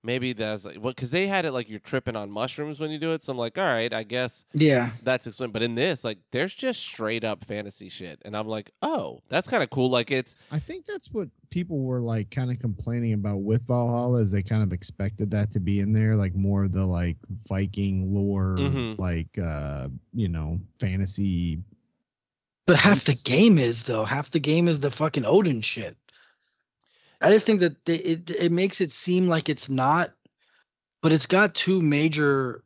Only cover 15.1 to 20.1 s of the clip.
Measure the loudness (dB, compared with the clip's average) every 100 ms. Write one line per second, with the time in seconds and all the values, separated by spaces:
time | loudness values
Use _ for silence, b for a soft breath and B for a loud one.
15.1 | -4 -2 0 0 -2 0 0 2 2 4
16.1 | 2 2 0 0 2 2 2 0 0 0
17.1 | -4 -10 -14 -6 -2 -2 -2 0 0 0
18.1 | 0 0 2 0 2 0 0 -2 -4 -2
19.1 | -2 -4 -4 -4 -4 -6 -6 -8 -10 _